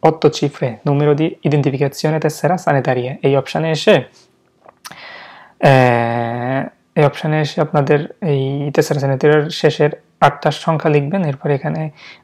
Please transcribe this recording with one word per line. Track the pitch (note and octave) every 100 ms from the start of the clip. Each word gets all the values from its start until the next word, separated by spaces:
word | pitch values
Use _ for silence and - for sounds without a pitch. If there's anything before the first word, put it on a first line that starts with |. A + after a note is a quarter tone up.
| D#3+
otto | D#3 - -
cifre | - - C#3 A2 D3+
numero | C#3+ D3 D3
di | D#3+ - -
identificazione | D3 C#3 C3 C#3 - D#3 D#3
tessera | D#3 D3+ D3+ F3+
sanitaria | - C#3+ B2+ B2+ B2 C#3 C#3
এই | C#3
অপশনে | C3 D#3 D#3+ D#3
এসে, | -
আহ, | F3+ A#2+ _ _ _ _ _ - _ - - - - - - - _ - C3+ B2 A#2 A#2 A#2 A#2 A#2+ A#2+ C3+ - _ _ -
এই | C#3+
অপশনে | - D#3 D#3
এসে | D3+ - D3+
আপনাদের | D#3 C3+ D3 D#3+ - F3+
এই | C#3 C3+ C#3 D3
তেসরা | C#3+ D3 C#3+
sanitaria-র | C#3 C3 D3+ D3+ D3 -
শেষের | D#3 D3 D3 - _ _ D3
আটটা | - D#3
সংখ্যা | C#3+ - D#3+ D#3+
লিখবেন, | D3 C#3+ F#3+ E3
এরপর | C3+ D#3
এখানে | C#3 D3+ D#3+ D#3 - - -